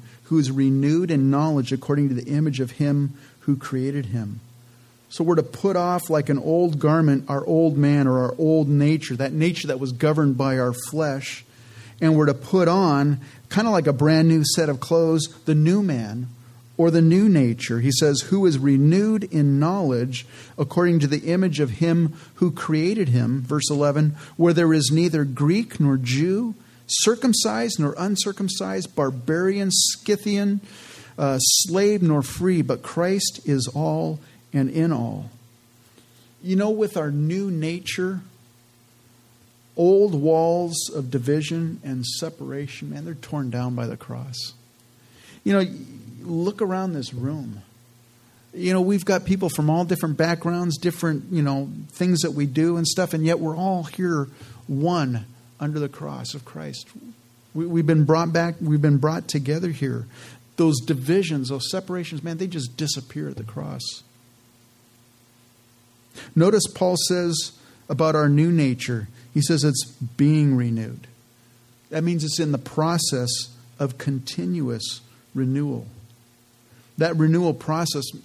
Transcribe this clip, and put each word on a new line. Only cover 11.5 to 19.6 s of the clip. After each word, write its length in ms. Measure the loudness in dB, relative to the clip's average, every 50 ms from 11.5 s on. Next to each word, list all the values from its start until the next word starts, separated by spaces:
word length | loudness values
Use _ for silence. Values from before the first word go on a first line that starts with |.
| _ -20 -20 -20 -20 -20 -20 -20 -6 0
And 140 | 2 4 6
we're 120 | 6 6
to 60 | 4 2
put 360 | 0 -2 0 2 4 4 4
on, 500 | 4 4 4 4 4 4 2 2 0 0 -4 -10 -20 -20 -16 -4
kinda 220 | -2 0 2 2
like 160 | 2 2 2
a 40 | 2
brand 380 | 2 4 4 4 6 6 6 6
new 140 | 6 4 4
set 240 | 2 2 0 0 0
of 100 | 0 -4
clothes, 480 | -2 2 2 4 4 4 2 2 0 -4 -8 -6 -2
the 120 | 2 4
new 280 | 4 6 4 4 4 2
man 440 | 0 0 -2 -4 -6 -6 -8 -8 -10 -12 -18 -20 -20 -20 -20 -20 -8 0
or 120 | 2 4 4
the 100 | 6 6
new 260 | 6 6 6 6 6
nature. 540 | 6 6 6 4 2 0 -2 -4 -4 -2 0
He 100 | 0 2
says, 300 | 2 4 4 4 2 2 0 0
"Who 160 | 2 4 4
is 120 | 4 4
renewed 680 | 4 4 4 4 6 6 6 6 4 4 2 2 0 -2
in 340 | -2 0 2 2 4 4
knowledge 680 | 2